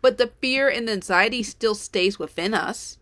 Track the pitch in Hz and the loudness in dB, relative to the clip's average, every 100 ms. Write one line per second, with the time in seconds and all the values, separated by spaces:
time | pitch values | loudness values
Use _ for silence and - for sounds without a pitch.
0 | 254 247 240 _ 262 262 277 - 233 208 | 4 4 -2 _ -2 2 2 0 -2 -4
1 | - 180 208 247 202 - 226 214 - 202 | 0 2 2 0 -6 -2 -2 -2 -4 0
2 | 185 202 156 - 175 214 180 - - - | 0 0 -10 -4 -2 -2 -2 -8 -12 -18